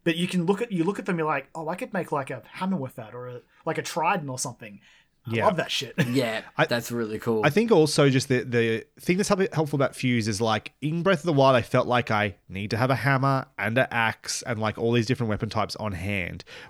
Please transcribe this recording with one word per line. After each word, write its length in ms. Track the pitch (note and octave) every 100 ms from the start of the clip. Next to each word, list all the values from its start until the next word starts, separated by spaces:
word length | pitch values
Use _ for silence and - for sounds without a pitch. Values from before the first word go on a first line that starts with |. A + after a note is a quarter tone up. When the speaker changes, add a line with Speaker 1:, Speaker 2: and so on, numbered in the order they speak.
| E3
Speaker 1:
But 100 | E3
you 120 | F3
can 160 | F3+ E3+
look 160 | G3
at, 100 | A#3+
you 140 | F3+ E3
look 140 | G3+
at 60 | -
them, 120 | E3+
you're 100 | D3+
like, 220 | C#3 -
"Oh, 140 | E3 D#3
I 80 | F3
could 160 | B3+
make, 220 | F#3+ D3+
like, 160 | D3 C3+
a 140 | B2 -
hammer 240 | - F#3+ F#3
with 180 | C3 -
that, 180 | G#2+
or 140 | B2 B2
a, 140 | B2 - _ D#3+
like, 120 | D#3+
a 40 |
trident 480 | - E3+ E3 G3 C#3
or 100 | B2+
something." 400 | C3+ - G#2+ G2+ - _ _ _ A2+
I 80 | A2+
Speaker 2:
Yeah. 100 | G#3
Speaker 1:
love 120 | D#3+
that 120 | -
shit. 240 | - C3+ -
<laughs> 100 | B2
Speaker 3:
Yeah, 340 | C3 A#2 A2 - -
Speaker 2:
I, 80 | D#3
Speaker 3:
that's 260 | A#2+ A#2
really 280 | A#2+ G#2+ A2
cool. 260 | A#2 A2 D3
Speaker 2:
I 60 |
think 200 | G3 A#3
also 380 | F3+ D3+ - C#3
just 180 | C3 -
the, 160 | B2
the 400 | B2+ A#2+ A2+ A2+ - -
thing 180 | - F3+
that's 120 | G3+
help-, 240 | G3 F#3+
helpful 240 | D#3+ D3+ C#3+
about 180 | C3 -
Fuse 320 | B2+ A#2+ A2
is, 140 | G2+
like, 320 | A2+ D#3+ - -
in 220 | D3+ E3+
Breath 160 | G3 F#3+
of 60 | F3
the 80 |
Wild, 220 | C#3 C3+ B2
I 60 |
felt 240 | - B2+ A#2
like 240 | B2 -
I 240 | G#2+ G#2 - -
need 220 | F#2 G2+
to 60 | A2
have 120 | C3
a 60 | A#2
hammer 500 | C3+ C3+ C3+ C3+ - -
and 180 | G#2 A#2+
an 80 | -
axe 500 | A#2 A2+ - - - C3+
and, 120 | G#2+
like, 200 | A2 G#2
all 120 | A#2
these 140 | A#2+ A2
different 240 | B2 A2+
weapon 180 | G2+ G#2+
types 260 | A2 G2 -
on 160 | G#2+
hand. 520 | E2+ G2+ G2 E2+ F2 - -